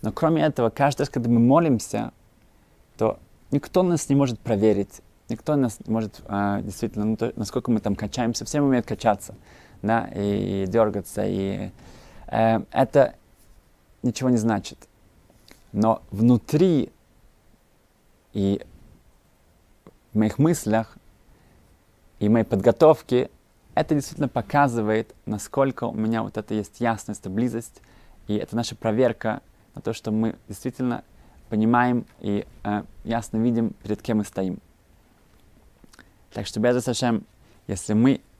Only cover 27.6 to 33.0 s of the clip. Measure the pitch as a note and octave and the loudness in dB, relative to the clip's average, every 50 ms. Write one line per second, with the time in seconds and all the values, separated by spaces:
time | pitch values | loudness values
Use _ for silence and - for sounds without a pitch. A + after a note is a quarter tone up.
27.6 | A#2+ - _ - - _ - - - - - - - - G#2 G#2 - - - A#2 | -10 -10 _ -20 -20 _ -20 -20 -20 -20 -20 -20 -8 -4 -4 -4 -4 -4 -4 -6
28.6 | A#2 - - - - A2+ G#2+ A2+ C3 A#2+ - - - A2 G#2+ - _ _ _ _ | -4 -6 -8 -4 -4 -2 2 2 2 2 0 -2 -4 -6 -6 -6 _ _ _ _
29.6 | _ _ _ D3 - - A#2 - _ A2+ G#2+ G#2+ A2+ A2+ - - _ - G#2 - | _ _ _ -10 -8 -8 -8 -6 _ -4 -2 0 0 -2 -4 -6 _ -18 -18 -10
30.6 | - C3 A#2+ - C3 B2 A#2+ - - _ - - - - - - - - - G#2 | -10 -10 -6 -4 -4 -4 -4 -6 -10 _ -20 -20 -20 -20 -20 -20 -12 -6 -2 0
31.6 | A2 A2+ A#2+ A#2+ B2 B2 B2 A#2+ - _ - _ - G#2 G2+ G2+ - - - - | 2 2 4 4 2 2 0 -2 -4 _ -18 _ -6 -4 -4 -4 -4 -8 -16 -10
32.6 | - G#2 G#2 G#2 - - - - | -6 -4 -4 -4 -6 -10 -18 -16